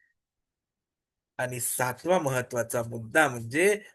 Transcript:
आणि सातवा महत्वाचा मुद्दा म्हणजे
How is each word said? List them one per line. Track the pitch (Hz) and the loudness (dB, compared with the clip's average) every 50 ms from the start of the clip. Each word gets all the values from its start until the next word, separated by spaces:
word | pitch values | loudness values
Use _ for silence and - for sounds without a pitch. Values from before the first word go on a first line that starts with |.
| _ _ _ _ _ _ _ _ _ _ _ _ _ _ _ _ _ _ _ _ _ _ _ _ _ _ _ | _ _ _ _ _ _ _ _ _ _ _ _ _ _ _ _ _ _ _ _ _ _ _ _ _ _ _
आणि | - 127 123 127 123 | -6 -6 -4 -4 -4
सातवा | - - - - 127 123 123 - - 165 185 180 | -4 -4 0 0 0 -2 -2 -4 0 2 2 2
महत्वाचा | 160 135 131 127 120 - 127 120 117 - - 120 117 | 2 2 0 0 -2 -2 -2 -2 -2 0 -2 -4 -4
मुद्दा | 117 117 117 113 113 127 160 156 | -4 -8 -10 -10 0 4 4 4
म्हणजे | 139 123 120 113 117 127 151 180 202 208 208 208 - | 4 2 -4 -8 -4 0 2 4 4 2 0 -4 -14